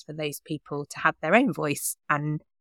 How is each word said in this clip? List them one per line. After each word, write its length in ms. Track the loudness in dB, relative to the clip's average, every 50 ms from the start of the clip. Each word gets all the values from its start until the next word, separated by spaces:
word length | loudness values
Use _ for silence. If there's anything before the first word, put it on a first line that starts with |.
| -14
for 100 | -12 -8
those 260 | -6 -6 -6 -6 -8
people 460 | -8 -8 -8 -8 -8 -8 -8 -8 -8
to 120 | -8 -4 0
have 140 | 0 0 0 _
their 140 | 2 4 4
own 180 | 6 6 4 2
voice 440 | 0 0 0 0 -2 -4 -6 -8 -6 _ -2
and 340 | -2 0 0 0 -2 -4 -6 _ _ _